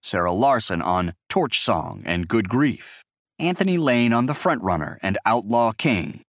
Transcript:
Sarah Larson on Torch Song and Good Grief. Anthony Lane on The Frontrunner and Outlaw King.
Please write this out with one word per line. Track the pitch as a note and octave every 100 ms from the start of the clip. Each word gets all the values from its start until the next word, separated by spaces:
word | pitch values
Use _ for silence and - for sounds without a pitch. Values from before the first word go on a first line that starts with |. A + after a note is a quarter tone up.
Sarah | - F#2+ F2
Larson | F2+ C3+ B2+ - F2
on | F2 F2+ F2+ - _
Torch | F#3+ C#3+ -
Song | - F2+ - - -
and | F2 F2
Good | A2+ F#2+
Grief. | A#2+ C#3+ G2 - - _ _ _ _
Anthony | E3 F3+ F#3+ F3
Lane | D3+ A#2+ A#2+
on | A#2 B2+
The |
Frontrunner | D3 F#3 D3+ F#2 E2+ D2 -
and | F#2+ F#2+ -
Outlaw | A#2+ G2+ A#2+ A#2
King. | A2 D#3 G#2 D2+ -